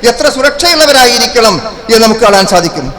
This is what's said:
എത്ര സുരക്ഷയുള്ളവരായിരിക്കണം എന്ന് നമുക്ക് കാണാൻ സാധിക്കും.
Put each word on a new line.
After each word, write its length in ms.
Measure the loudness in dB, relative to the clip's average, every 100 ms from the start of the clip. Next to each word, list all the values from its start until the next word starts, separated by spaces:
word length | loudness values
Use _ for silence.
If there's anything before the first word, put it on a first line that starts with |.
| -2
എത്ര 140 | 0 -2 0
സുരക്ഷയുള്ളവരായിരിക്കണം 1160 | -2 0 -2 0 2 4 2 0 -2 -2 -2 -4 -6 -14 0
എന്ന് 100 | 2
നമുക്ക് 180 | 2 2
കാണാൻ 220 | 2 2 2
സാധിക്കും. 320 | 0 -2 -6 -10